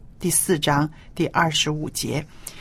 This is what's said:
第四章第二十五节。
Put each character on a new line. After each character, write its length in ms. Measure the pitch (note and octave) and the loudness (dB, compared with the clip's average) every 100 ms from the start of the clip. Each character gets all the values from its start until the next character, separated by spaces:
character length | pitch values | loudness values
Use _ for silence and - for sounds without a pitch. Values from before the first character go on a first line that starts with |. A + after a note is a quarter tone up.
| - - | -8 -4
第 120 | F3 | 0
四 280 | - - D#3 | 2 2 2
章 300 | D3+ C#3+ D#3 - - | 4 4 2 -4 -10
第 120 | - D#3+ | -2 0
二 240 | - E3 | 2 2
十 200 | D3+ D3+ | 2 0
五 200 | D3+ D#3 | -2 -4
节。 340 | - - C3+ - - - - | -4 -2 -4 -4 -12 -16 -16